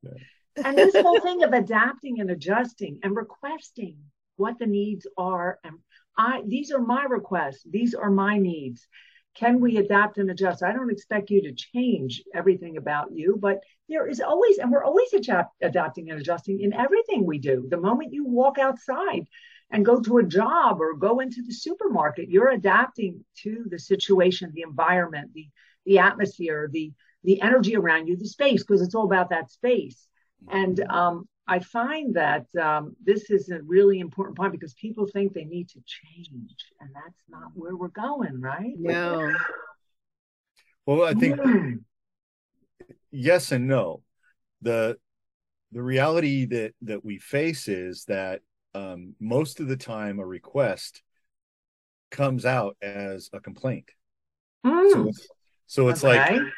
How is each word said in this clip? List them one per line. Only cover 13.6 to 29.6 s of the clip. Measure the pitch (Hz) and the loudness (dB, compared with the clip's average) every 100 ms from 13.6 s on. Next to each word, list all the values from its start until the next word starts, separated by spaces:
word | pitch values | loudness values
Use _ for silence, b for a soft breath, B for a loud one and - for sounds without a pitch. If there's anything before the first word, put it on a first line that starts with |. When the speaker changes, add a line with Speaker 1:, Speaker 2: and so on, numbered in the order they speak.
| b b _ | b b _
Speaker 2:
there | 311 - | -4 -4
is | 247 | -4
always, | - 311 466 403 | 0 4 4 4
and | 247 | 4
we're | 277 | 2
always | 269 339 494 | 4 2 2
adjust-, | 392 - 185 170 _ | 0 2 0 0 _
adapting | 170 170 156 165 160 | -2 0 -4 -8 -12
and | 156 | -10
adjusting | 143 175 - 196 | -4 -6 -4 -2
in | 202 | -2
everything | 220 262 427 453 339 | 0 2 2 2 0
we | 180 151 | 0 -2
do. | 135 131 131 | 0 -2 0
The | 175 | -2
moment | 185 247 311 | 0 -2 -4
you | 285 277 | -8 -2
walk | 240 269 269 | 2 2 2
outside | 269 262 - 269 381 294 - b b b b | -2 -2 -6 -4 -4 -6 -8 b b b b
and | 214 208 | 0 4
go | - | 4
to | 214 240 | 4 2
a | |
job | 190 165 233 330 262 185 | 4 2 2 2 2 2
or | 160 151 | -2 0
go | 185 247 | 0 0
into | 262 240 | -2 -8
the | 240 | -12
supermarket, | - 311 381 415 202 151 147 175 | -10 -8 -4 -2 0 -2 -2 2
you're | 180 254 | 4 4
adapting | 247 190 196 254 - 202 170 _ - | 2 2 2 2 -4 -8 -8 _ -14
to | 208 226 226 | -10 -10 -10
the | 170 | -12
situation, | - 190 - 190 180 180 175 | -2 -2 4 4 4 2 -8
the | 156 165 | -12 -10
environment, | 156 160 180 170 151 143 | -2 2 2 0 -6 -14
the, | 156 151 b b b - | -18 -20 b b b 4
the | 196 | 6
atmosphere, | 185 196 196 - 170 151 151 | 6 4 -4 -4 -6 -4 -4
the, | 156 156 - _ _ | -6 -8 -12 _ _
the | 175 196 | 2 4
energy | 214 254 196 | 6 4 4
around | 220 170 160 160 | 2 2 0 0
you, | 180 | -4
the | 214 | -6
space, | - 285 226 | 0 2 2
'cause | - 196 | 4 2
it's | 180 | 2
all | 220 208 | 0 2
about | 190 175 | 2 2
that | 165 - | -2 -6
space. | _ | _